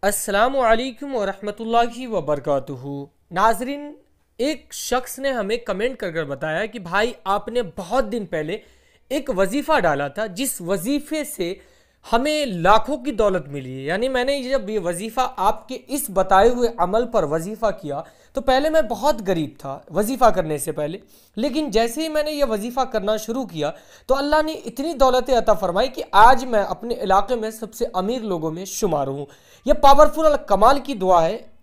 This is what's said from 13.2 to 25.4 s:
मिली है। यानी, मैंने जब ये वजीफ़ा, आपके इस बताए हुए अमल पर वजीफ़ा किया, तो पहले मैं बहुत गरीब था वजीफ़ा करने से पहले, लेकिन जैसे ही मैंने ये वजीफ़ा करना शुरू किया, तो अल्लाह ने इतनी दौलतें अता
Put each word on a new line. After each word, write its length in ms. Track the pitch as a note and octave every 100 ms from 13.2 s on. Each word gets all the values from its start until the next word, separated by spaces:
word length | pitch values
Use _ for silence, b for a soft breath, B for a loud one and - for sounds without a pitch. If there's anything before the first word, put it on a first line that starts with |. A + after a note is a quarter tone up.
| G#3 F#3 C#3+
मिली 220 | C#3+ C3
है। 120 | C3
यानी, 240 | C3+ F#3 B3+
मैंने 320 | B3+ B3+ C#4+
जब 260 | B3 C4+ G3
ये 100 | A3
वजीफ़ा, 420 | E3+ E3+ A3 A3
आपके 520 | B3 - F#3+ A3 - C4
इस 320 | - C#4+ -
बताए 380 | F3+ - F#3+ A3
हुए 180 | B3 A#3 A#3
अमल 260 | F3 G#3 B3
पर 180 | A#3+ D#3
वजीफ़ा 420 | D#3+ E3+ A3 A3+
किया, 300 | - D#3 C#3 E3 b b -
तो 60 |
पहले 260 | B3+ C4 D4+
मैं 180 | D#4 G#3
बहुत 340 | A3+ B3+ D#4
गरीब 320 | F#3+ F3 D3+ -
था 300 | C#3 C3+ -
वजीफ़ा 360 | E3+ G#3+ C4 B3
करने 260 | F#3+ D#3+ D3+
से 120 | D3+
पहले, 260 | D#3 D3+ F#3 - b b -
लेकिन 320 | C#4 C4 D4+
जैसे 300 | G#3+ A#3 A#3
ही 80 | D#4+
मैंने 220 | D4+ D4+
ये 120 | D4+ C#4
वजीफ़ा 380 | G#3+ A3+ B3 B3+
करना 280 | A3 G3 G#3+
शुरू 240 | G#3+ A#3 A3+
किया, 280 | E3 D3 - B B -
तो 60 | C4+
अल्लाह 260 | C#4+ D#4
ने 120 | D#4 D#4+ -
इतनी 280 | - C#4+ D4
दौलतें 380 | C4 B3+ B3+
अता 180 | B3